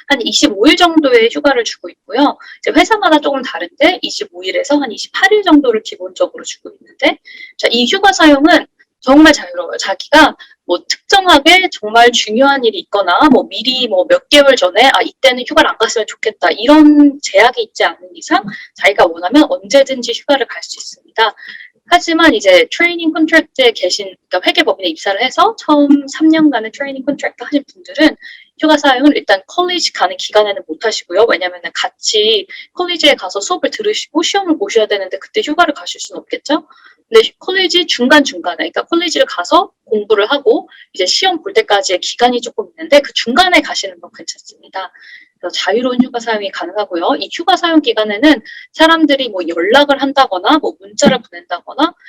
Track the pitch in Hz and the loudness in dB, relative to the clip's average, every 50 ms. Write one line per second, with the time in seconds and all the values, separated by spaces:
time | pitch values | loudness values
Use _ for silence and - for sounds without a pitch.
0 | - - 277 240 214 214 208 - 302 247 196 190 247 311 349 349 359 339 330 311 | -4 -4 -2 -2 -2 -2 -2 0 0 0 0 2 2 2 4 4 2 2 2 2
1 | 294 262 247 226 226 233 254 294 294 285 262 240 214 - - - - 175 - _ | 2 4 4 4 2 2 0 0 0 0 0 0 -2 -4 -8 -12 -16 -18 -20 _
2 | _ - - 262 294 - - - - - - - - - - - - - 440 415 | _ -6 -2 0 0 0 0 -4 -12 -20 -20 -8 -6 0 2 2 2 2 2 0
3 | 392 330 311 294 - 294 277 262 - - - - - - _ - 294 180 - - | 2 2 2 2 2 -2 -4 -4 -6 -8 -10 -10 -12 -10 _ 0 0 0 0 -2
4 | - - - - 208 - 175 175 190 185 - 175 - - 294 294 269 226 - - | -6 -8 -8 -10 -12 -12 -14 -12 -10 -6 -4 -4 -2 0 0 -2 -2 -4 -8 -10
5 | - - - - 392 392 427 415 392 339 302 294 285 240 220 214 - - - - | -12 -10 -4 -2 0 2 2 2 4 4 4 4 4 2 0 -2 -4 -10 -12 -14
6 | 359 - - - - - - - - - - - - - - _ _ _ _ - | -14 -10 -6 -4 -4 -4 -4 -8 -14 -14 -16 -16 -18 -20 -20 _ _ _ _ -4
7 | - 330 - - _ - - - - - _ - - - - 240 240 240 381 392 | -2 -2 -2 -4 _ -20 -20 -20 -20 -20 _ -6 -4 -2 0 0 0 0 0 2
8 | 415 392 381 - 330 302 285 269 294 339 330 294 - - _ _ _ _ _ _ | 2 2 4 4 4 4 6 6 4 4 4 2 0 -4 _ _ _ _ _ _
9 | - 254 285 302 311 320 294 - - - - 180 170 - - - - - - - | 0 4 6 6 6 6 4 2 -4 -10 -10 -10 -10 -8 -8 -8 -6 -6 -8 -8
10 | - - 285 311 294 - - - - - _ _ _ - 349 349 - - - - | -2 2 4 4 4 2 0 -4 -16 -20 _ _ _ -6 -6 -4 -4 -8 -10 -10
11 | _ - 403 392 370 359 311 285 285 330 359 370 370 359 - - 214 214 220 233 | _ 0 0 2 4 4 2 2 4 4 2 2 2 -2 -6 -10 -6 0 4 4
12 | 240 240 240 233 - 214 214 247 277 277 285 269 240 220 202 180 - _ - - | 4 4 4 0 -2 -2 0 2 2 2 2 0 0 -2 -2 -4 -6 _ -4 -2
13 | - 175 180 233 285 294 254 185 165 - 190 202 220 254 254 254 247 220 220 180 | 0 0 2 2 4 4 4 2 0 -2 -8 -8 -6 -6 -4 -4 -4 -2 -2 -2
14 | - - - - - - 294 285 277 269 254 247 269 269 180 214 247 269 - - | -2 -2 -4 -6 -2 2 2 4 4 4 4 2 0 0 2 2 2 2 2 0
15 | - 302 - _ - 262 247 247 240 - 302 311 - - - - 226 - - 226 | -2 -4 -4 _ 0 0 0 -2 -6 -2 0 0 0 0 -2 -4 -4 -2 -2 -4
16 | 202 - - - - 214 - _ 185 - - 202 226 294 302 311 302 302 294 294 | -6 -6 -8 -8 -8 -8 -4 _ -2 -2 -2 0 2 4 6 6 6 6 6 6
17 | 294 285 277 - - - - - 440 254 254 247 - - - - 196 - - - | 6 4 2 -2 -6 -2 2 2 2 2 2 -2 -6 -6 -4 -4 -4 -4 -4 -8
18 | - - - - - - 311 - 202 202 - - - - _ - - 196 208 233 | -16 -20 -20 -16 -4 -2 -2 -2 -2 -4 -12 -14 -18 -20 _ -2 -2 0 2 2
19 | 196 165 165 170 175 180 247 302 285 - 269 - 202 196 277 277 269 269 269 247 | 2 0 0 -4 -4 2 2 2 2 2 0 -6 -2 2 2 2 2 2 -2 -6
20 | 240 240 226 - - - 277 269 226 - - - - - - - - - - _ | -6 -8 -8 -6 -2 -2 -2 -2 -2 -6 -10 -12 -16 -16 -16 -16 -16 -18 -20 _
21 | _ _ _ - - - - - - - - - - - _ _ _ - 349 349 | _ _ _ -2 -2 -2 -2 -6 -14 -20 -20 -20 -20 -20 _ _ _ 0 0 0
22 | - 330 320 320 330 311 - 415 - 571 539 - - - - - 349 349 349 339 | 0 0 0 2 2 2 2 2 4 4 4 4 4 0 -2 -2 -2 -2 -2 -2
23 | 330 311 330 339 320 320 320 311 - - _ - 254 233 - - 185 180 - - | -4 -2 -2 0 0 2 2 0 0 0 _ 0 0 0 0 0 -2 -4 -4 -6
24 | 196 190 - _ _ _ 180 - - 330 339 349 320 233 - - 381 339 311 - | -8 -10 -16 _ _ _ -6 -4 -2 -2 -2 0 0 0 -2 -4 -6 -8 -8 -6
25 | - 202 196 - 254 254 - 320 370 440 - - - - 302 294 285 277 285 285 | -4 -4 -2 -2 -4 -2 0 2 2 2 0 -2 -2 0 2 4 4 4 4 2
26 | 269 269 - - 320 320 311 320 311 294 254 220 220 220 - - 277 277 269 269 | 0 -4 -4 0 2 2 4 4 4 2 2 0 -4 -8 -10 -10 -10 -10 -10 -8
27 | 254 285 277 311 - - - - 240 - 294 285 - _ _ - - - - - | -6 -6 -6 -6 -8 -10 -10 -12 -6 -4 -4 -4 -4 _ _ -20 -20 -12 -4 0
28 | 311 - 226 - - - - - _ _ _ - 320 311 302 285 294 277 254 254 | 0 0 -2 -4 -12 -20 -20 -20 _ _ _ -2 0 2 2 2 2 0 2 4
29 | 285 294 - - - - 202 190 - - - 349 359 359 359 330 - - - - | 4 2 2 2 0 -2 -2 -2 -4 -6 -4 -4 -2 -2 -2 -4 -4 -4 -4 -4
30 | 185 - 539 - - - - 214 208 208 196 190 - - 156 - - 220 208 - | -4 -4 -4 -6 -8 -2 0 0 0 0 -2 -6 -10 -12 -10 -6 -6 -6 -6 -6
31 | - - 175 202 233 220 - 175 180 180 180 175 170 170 - - - - - _ | -8 -4 0 2 2 2 0 -2 -4 -6 -8 -10 -14 -12 -10 -8 -10 -10 -10 _
32 | - - 220 214 208 220 220 196 - - - - - _ _ - 359 349 349 320 | -4 -2 0 0 2 2 0 -2 -4 -8 -14 -20 -20 _ _ -6 -6 -6 -4 0
33 | 311 285 269 - - - - 202 - - 370 - - 190 - - 202 208 220 - | 0 0 0 0 -4 -8 -8 -8 -6 -6 -4 -4 -4 -6 -6 -4 -4 -4 -4 -4
34 | - - - 320 - - - 403 381 339 311 - 403 403 - 370 180 - - 294 | -8 -6 -4 -2 -2 -2 -2 -2 -2 -2 -2 -4 -4 -2 0 0 0 0 -2 -4
35 | 554 - 571 - - - - 220 214 294 302 - - 302 285 - - - - - | -6 -8 -10 -12 -12 -8 -6 -6 -4 -2 0 0 0 0 -2 -6 -10 -14 -14 -14
36 | - - - - - _ - - - - 302 330 - _ _ _ _ _ _ _ | -14 -14 -16 -16 -14 _ -12 -10 -6 -4 -4 -4 -6 _ _ _ _ _ _ _
37 | _ _ 226 - - - - _ - 370 370 381 370 339 339 370 330 - - - | _ _ 4 4 4 2 -2 _ -10 -6 -2 -2 -2 0 0 -2 -2 -2 -2 -2
38 | 240 269 302 294 269 - 185 170 170 175 170 - - - - - - _ 339 330 | 2 4 4 2 2 0 -4 -8 -8 -8 -6 -6 -8 -6 -6 -8 -6 _ -2 -2
39 | 349 320 - - 269 - - - 349 - 311 349 392 - _ _ _ - 220 208 | -2 -2 0 -2 -2 -2 -4 -8 -2 0 2 2 2 0 _ _ _ -4 -4 -4
40 | 208 - 214 202 208 220 285 285 277 214 269 359 370 - _ - _ _ - - | -2 0 0 0 0 0 -2 0 2 0 0 0 -2 -10 _ -20 _ _ -8 -6
41 | - - - - 381 381 349 - - 196 - 220 214 - 208 196 190 - 180 180 | -4 -2 -2 -2 -2 -2 -2 -4 -6 -4 -2 -2 0 2 0 -2 0 -2 -4 -4
42 | - - - - 240 247 247 240 240 233 - 220 196 - _ 330 - 339 - 285 | -6 -8 -2 0 0 0 0 -2 -6 -8 -10 -10 -10 -12 _ -16 -2 2 2 2
43 | - - - - - 233 262 349 381 359 349 311 - - - - - 285 - 349 | 2 0 -4 -6 -6 0 0 2 2 4 2 0 0 -2 -6 -8 -8 -8 -12 -16
44 | - - _ - - - - - _ - - _ _ _ 196 190 185 - _ _ | -20 -20 _ -18 -16 -16 -16 -16 _ -20 -20 _ _ _ -12 -12 -12 -12 _ _
45 | - - - - _ _ _ _ 180 175 - - - 190 202 247 254 254 247 240 | -20 -20 -20 -20 _ _ _ _ -12 -10 -8 -6 -4 -2 -2 0 -2 0 0 0
46 | 254 - - 233 226 233 220 208 202 190 - - 170 175 196 214 - - 359 165 | 0 0 -4 -8 -6 -6 -6 -4 -6 -8 -10 -10 -12 -8 -6 -6 -6 -6 -6 -4
47 | - - - 294 - - - - 339 381 359 339 349 339 320 311 226 240 220 214 | -2 -2 -2 -4 -6 -10 -10 -6 -2 -2 -2 0 0 0 2 2 2 2 0 -2
48 | 214 214 202 214 277 311 269 220 - - - - - _ _ - 320 320 330 320 | -2 -4 -2 2 2 2 2 2 -2 -10 -20 -20 -20 _ _ 2 2 4 4 4
49 | 311 285 277 269 262 220 196 180 170 165 - 240 - 202 254 294 294 285 269 269 | 2 2 0 0 -2 -4 -6 -6 -6 -6 -4 -4 0 2 2 4 4 2 0 -2
50 | 277 269 277 277 262 - 190 180 196 240 277 277 - - - _ 196 202 214 - | -2 0 2 2 2 2 0 -2 0 0 0 0 -2 -4 -10 _ -18 -14 -4 0
51 | 285 - 254 240 - _ - 175 - - 175 - - - - 262 320 311 - _ | 2 2 2 0 -4 _ -20 -20 -12 -10 -10 -10 -10 -10 -4 -4 -4 -4 -4 _
52 | _ | _